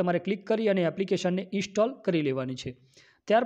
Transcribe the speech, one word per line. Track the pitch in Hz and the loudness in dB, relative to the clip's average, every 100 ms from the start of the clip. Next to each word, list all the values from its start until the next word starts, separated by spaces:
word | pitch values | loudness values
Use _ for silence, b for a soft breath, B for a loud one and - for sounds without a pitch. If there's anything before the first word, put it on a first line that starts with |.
તમારે | 180 170 190 | 2 0 0
ક્લિક | 185 - | -4 -2
કરી | 220 220 190 | 0 2 2
અને | 170 | 2
એપ્લિકેશનને | 156 190 190 185 180 190 202 | 0 -2 0 0 -2 -4 -6
ઇન્સ્ટોલ | 196 208 226 269 - | -4 0 0 0 -2
કરી | 170 147 | 0 0
લેવાની | 131 131 131 | -2 -4 -6
છે. | 135 - b b b b - | -10 -12 b b b b 2
ત્યાર | 220 | 2